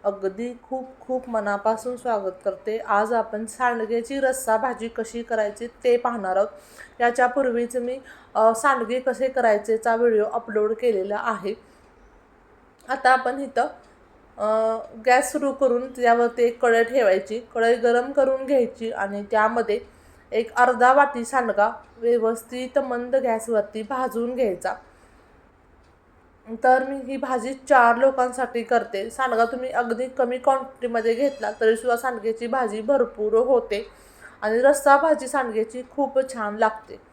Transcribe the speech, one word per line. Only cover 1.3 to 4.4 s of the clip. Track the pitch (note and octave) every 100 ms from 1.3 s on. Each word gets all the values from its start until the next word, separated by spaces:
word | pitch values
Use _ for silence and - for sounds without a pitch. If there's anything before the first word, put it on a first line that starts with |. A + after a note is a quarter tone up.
| A3+ G#3 G3+ A3 A3 B3 B3
स्वागत | B3 A3 F#3+ F#3 G#3
करते. | F#3+ - A3
आज | - G3+ G#3+
आपण | A#3 A3+ G#3+ A3
सांडग्याची | - B3 A#3 A3 A#3 A#3 C#4
रस्सा | C4+ C4